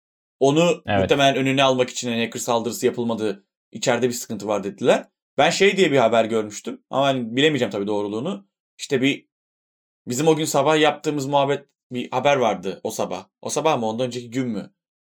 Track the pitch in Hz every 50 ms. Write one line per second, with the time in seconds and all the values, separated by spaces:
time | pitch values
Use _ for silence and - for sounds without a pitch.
0 | _ _ _ _ _ _ _ _ 131 139 143 160 175 175 160 - - - 101 98
1 | 95 87 151 139 139 139 123 131 131 135 131 139 135 135 131 123 127 123 - -
2 | 123 123 117 117 117 113 - 123 - 127 117 117 110 117 101 - 123 117 - 123
3 | 117 117 117 101 107 104 98 - _ _ _ _ _ _ - 113 - 135 120 117
4 | 127 123 120 - - - 113 98 101 107 104 101 98 98 - - 117 139 - -
5 | - - _ _ _ _ _ - 143 165 165 - 190 202 185 190 180 151 139 131
6 | 113 110 117 113 113 107 113 110 104 107 104 - - 226 269 - _ _ - 131
7 | 139 139 135 127 117 110 120 131 147 160 147 123 120 101 110 101 101 104 104 101
8 | 104 104 104 110 139 185 202 202 - _ _ _ _ _ _ - - - 143 123
9 | 131 139 - - - _ _ _ _ _ _ _ _ _ _ _ _ _ _ _
10 | _ - 123 127 156 160 156 151 160 151 - 143 135 151 156 156 151 147 147 -
11 | - 156 147 147 131 139 143 139 139 139 143 139 - _ _ _ _ _ 127 123
12 | 123 - 123 127 120 143 143 131 120 107 98 87 87 95 87 - - 113 - -
13 | 104 87 92 92 - _ _ _ - 117 - 147 143 160 147 123 113 110 110 117
14 | 131 123 123 127 120 117 113 135 127 120 107 95 - - _ _ _ _ _ _
15 | _ _ _